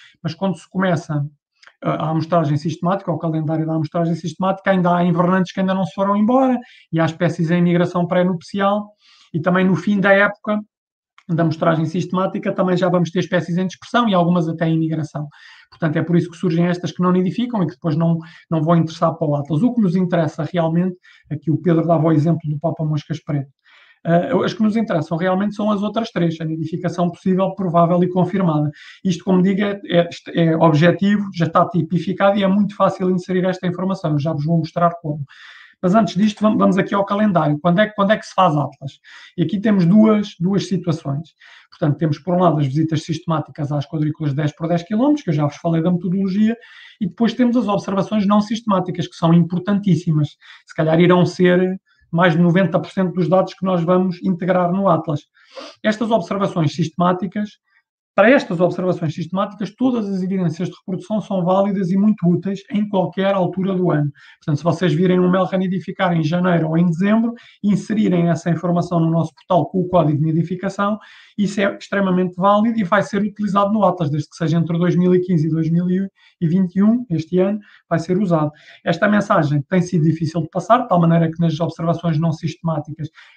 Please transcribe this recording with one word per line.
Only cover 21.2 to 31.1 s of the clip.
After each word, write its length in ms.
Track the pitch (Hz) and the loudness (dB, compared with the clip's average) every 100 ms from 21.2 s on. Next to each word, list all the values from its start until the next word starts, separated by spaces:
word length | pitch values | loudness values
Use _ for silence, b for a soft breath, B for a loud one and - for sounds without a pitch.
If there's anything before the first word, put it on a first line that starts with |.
| b | b
aqui 200 | 151 - | -6 -2
o 60 | 147 | 0
Pedro 300 | 180 165 160 | 2 2 2
dava 220 | 160 160 | 2 4
o 40 | |
exemplo 300 | 156 156 160 151 | 2 2 0 -2
do 80 | 147 | -4
Papa 260 | 165 - | -4 -4
Moscas 380 | 156 151 - 160 | -4 -4 -6 -10
Preto, 240 | - 147 139 _ b b b b | -4 -6 -6 _ b b b b
eh, 280 | 160 170 - 185 | 0 0 2 -2
as 80 | - | -2
que 100 | - | 0
nos 140 | 214 220 | 0 0
interessam 400 | 214 175 - 160 | -2 -2 -2 -2
realmente 380 | 185 185 208 | -2 0 -2
são 160 | 202 214 | -2 -2
as 100 | 208 | -2
outras 300 | 208 214 226 | -2 -4 -6
três, 280 | 180 170 160 | -2 -2 -2
a 40 | |
nidificação 640 | 160 160 156 175 175 175 175 | -6 -6 -6 -4 -6 -2 -4
possível, 460 | - 190 185 190 | -2 -2 0 -2
provável 480 | 190 185 170 170 175 | -2 0 2 2 2
e 60 | 180 | 2
confirmada. 640 | 180 175 196 175 151 147 B B B | 0 0 0 0 0 -2 B B B
Isto, 220 | 196 170 | -4 -4
como 160 | - 185 | 0 2
digo, 220 | 185 190 | 4 2
é, 180 | 202 202 - | -2 -4 0
é, 220 | 170 170 - - | 0 0 -6 -6
é 220 | - 165 160 | 0 2 4
objetivo, 680 | 165 151 175 - 196 | 4 4 4 2 0